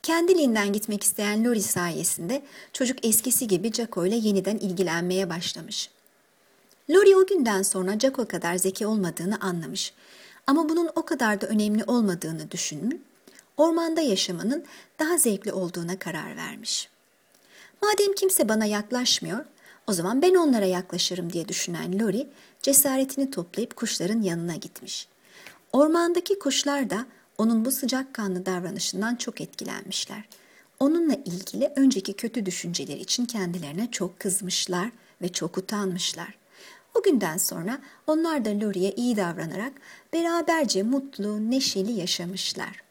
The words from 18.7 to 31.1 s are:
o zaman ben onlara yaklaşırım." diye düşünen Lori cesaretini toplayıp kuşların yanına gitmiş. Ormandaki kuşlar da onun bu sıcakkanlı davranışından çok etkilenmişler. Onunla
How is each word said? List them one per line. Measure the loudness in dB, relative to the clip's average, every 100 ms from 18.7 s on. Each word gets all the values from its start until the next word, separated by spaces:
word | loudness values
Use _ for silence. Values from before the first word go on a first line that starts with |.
| 0 -2 -2 0 0 -2 -6 -6 _ -20 -14 -4
o |
zaman | -2 0 4
ben | 6
onlara | 6 6 4
yaklaşırım." | 4 0 -2 -4 -2 -2 -4
diye | -4 -4
düşünen | -4 -4 -4 -4 -2
Lori | 0 -2 -4 -12 -20 _
cesaretini | 4 4 4 2 0 0 -2
toplayıp | -2 -6 -4 -6 -4
kuşların | -4 -2 -2 0
yanına | 0 0 -2 -6
gitmiş. | -10 -16 -12 -12 -12 _ _ -20 -20 -20 _
Ormandaki | 4 6 6 4 2 0 -2
kuşlar | 0 0 0 0 -2
da | -4 -8 -14 _ 0
onun | 2 4
bu | 2
sıcakkanlı | 0 -2 -2 -4 -6 -4 -2 -2
davranışından | -4 -4 -4 -4 -2 -2 -2
çok | -6 -8
etkilenmişler. | -12 -10 -10 -10 -8 -8 -8 -10 -16 -20 -20 -20 _ _
Onunla | 2 4 2